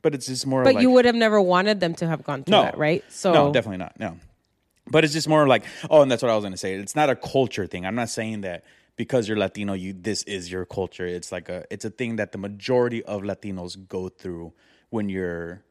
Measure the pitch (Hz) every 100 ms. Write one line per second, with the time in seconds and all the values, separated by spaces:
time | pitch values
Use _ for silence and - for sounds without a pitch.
0 | 160 143 127 127 135 131 131 254 254 254
1 | 240 233 220 208 180 180 208 208 175 165
2 | 165 156 - 139 139 202 120 - 151 180
3 | - - 190 160 143 135 107 92 90 -
4 | 107 85 - _ _ _ _ _ - 156
5 | 160 156 147 156 143 117 - - 165 156
6 | 135 117 123 110 101 90 95 95 101 151
7 | 151 123 - 135 123 - 90 90 92 117
8 | 113 - 110 107 98 85 _ _ _ -
9 | 110 127 104 107 98 104 101 95 92 95
10 | 87 98 - 98 87 92 90 - 90 -
11 | 90 87 - 90 87 90 - 101 110 -
12 | 120 113 101 98 101 101 - 123 120 117
13 | - 104 101 95 104 92 87 95 95 95
14 | 92 _ 92 85 85 _ _ _ _ 113
15 | 101 95 90 85 85 92 _